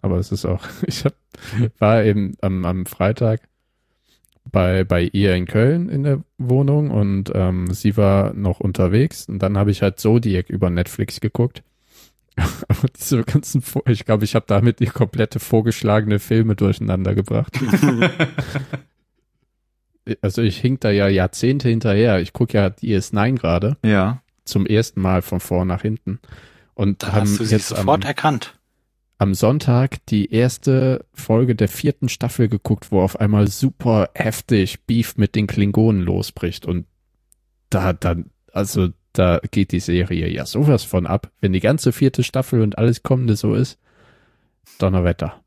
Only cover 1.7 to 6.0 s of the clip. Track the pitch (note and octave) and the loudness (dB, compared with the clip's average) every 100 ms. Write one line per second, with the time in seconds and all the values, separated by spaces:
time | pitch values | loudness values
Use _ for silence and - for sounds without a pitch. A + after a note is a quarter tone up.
1.7 | - G#2+ A2+ G#2+ G#2 G2 G2 G2 F#2+ F2 | 0 2 4 4 2 -2 -4 -4 -2 -2
2.7 | F#2 F2+ - F#2+ A#2 A#2 A2 _ _ _ | -4 -6 -2 -2 0 0 -2 _ _ _
3.7 | _ _ _ _ _ _ _ - G2+ F2+ | _ _ _ _ _ _ _ -4 0 2
4.7 | F#2 F#2+ F2 F2+ G2+ G2 F2+ F2+ G#2+ A#2+ | 2 2 0 0 0 2 2 0 2 2
5.7 | E3 F3 C#3+ | 2 -2 -2